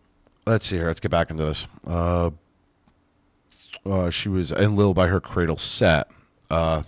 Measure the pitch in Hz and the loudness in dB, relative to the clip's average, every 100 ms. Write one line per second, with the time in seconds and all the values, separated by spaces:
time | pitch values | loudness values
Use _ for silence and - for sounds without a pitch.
0 | _ _ _ _ 110 113 - 90 82 80 | _ _ _ _ -2 0 0 -2 -2 -2
1 | 85 85 85 78 78 76 - - - 85 | -2 0 0 -2 -2 -2 -8 -14 -6 -2
2 | 87 87 85 78 _ _ _ _ _ _ | 0 0 0 -4 _ _ _ _ _ _
3 | _ _ _ _ _ - - - 98 95 | _ _ _ _ _ -20 -20 -14 -4 -2
4 | 87 - 104 92 80 82 104 101 101 92 | 0 -2 -2 -2 -2 0 2 4 2 4
5 | 87 90 - 90 82 80 - - 98 80 | 2 2 -2 -2 -2 -2 -4 2 4 4
6 | - - _ _ - 82 80 78 | 0 -12 _ _ -4 -2 0 -2